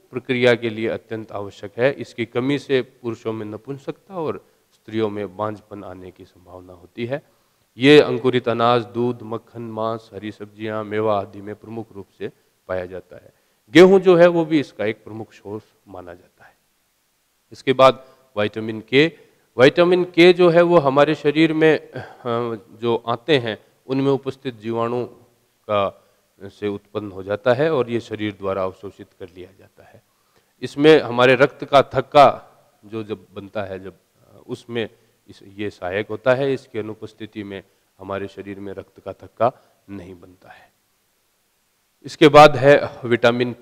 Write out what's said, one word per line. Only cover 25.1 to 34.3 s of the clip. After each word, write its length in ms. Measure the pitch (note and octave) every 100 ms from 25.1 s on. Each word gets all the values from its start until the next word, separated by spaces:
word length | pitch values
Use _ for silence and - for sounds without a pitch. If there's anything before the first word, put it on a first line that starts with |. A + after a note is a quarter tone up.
| - _ _ _ _ -
का, 280 | G#2 F#2+ - _ _ _ _
से 240 | G2 - G#2
उत्पन्न 440 | G2+ - G#2+ G#2
हो 100 | F#2
जाता 300 | F#2+ G#2 C3
है 200 | B2 D#3+
और 180 | D3+ A#2
ये 100 | A#2
शरीर 320 | - G#2 G#2
द्वारा 320 | G2+ G2 F#2+
अवशोषित 420 | F#2+ F#2 G2 - G2+ _
कर 60 | F#2
लिया 220 | F2+ F#2 F#2+
जाता 260 | F#2+ _
है। 180 | _ A2 _ _ _ _ _ _
इसमें 380 | B2+ C#3 D3+ D3+
हमारे 340 | A#2 A#2+ B2+
रक्त 300 | B2 C#3+ -
का 180 | C#3 C#3
थक्का 680 | B2 C3+ C3 D3+ C3 - - _ _ _
जो 180 | G#2+ A2
जब 240 | G#2+ G2+ _
बनता 280 | G2 G2 G#2+
है, 220 | G2 F#2+
जब, 100 | F#2+
अ, 480 | E2+ _ _ _